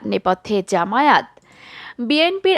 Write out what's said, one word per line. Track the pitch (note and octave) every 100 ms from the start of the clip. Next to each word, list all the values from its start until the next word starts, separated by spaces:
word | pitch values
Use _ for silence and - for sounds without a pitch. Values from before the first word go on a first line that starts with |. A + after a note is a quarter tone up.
| G#3+
নেপথ্যে | G3 F#3 F#3 - G#3 F#3+
জামায়াত। | F#3 F3 A3+ D4 G#3 - - _ - - - - -
"বিএনপির | A#3+ D4 E4+ F#4+ F#4+